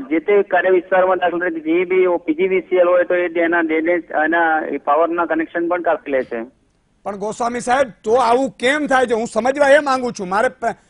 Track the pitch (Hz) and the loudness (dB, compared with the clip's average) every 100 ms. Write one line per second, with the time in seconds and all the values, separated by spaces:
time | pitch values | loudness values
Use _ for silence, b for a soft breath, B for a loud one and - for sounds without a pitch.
0 | 135 160 180 202 196 180 180 185 175 185 | -2 -2 2 2 2 0 2 2 2 2
1 | 185 180 180 170 180 160 156 170 180 185 | 2 2 0 -2 -4 -4 -2 -2 0 2
2 | 185 170 165 151 190 190 - 180 175 180 | 2 0 -2 -2 0 -2 0 2 4 2
3 | 175 180 175 170 165 170 160 160 160 175 | 2 0 -2 -2 0 0 0 0 0 -2
4 | 165 151 156 170 165 156 156 139 - 147 | -2 -2 0 0 0 -2 -4 -6 0 0
5 | 165 175 165 160 160 175 170 175 165 156 | 0 -2 -2 -4 -4 -4 -2 -2 -2 -2
6 | 147 131 120 117 123 _ _ _ _ _ | -2 -4 -4 -8 -10 _ _ _ _ _
7 | 190 202 214 - 240 240 233 262 262 - | -12 -8 -8 -6 -6 -4 -2 -2 -2 -6
8 | 214 247 226 240 269 - 240 302 277 262 | -2 2 2 2 0 -2 -2 0 0 0
9 | 233 226 233 220 247 277 277 294 285 262 | 2 -2 -2 -2 -2 2 4 6 4 -2
10 | 247 - 180 196 247 - 233 190 _ | -2 -6 -4 -2 -2 -2 -6 -6 _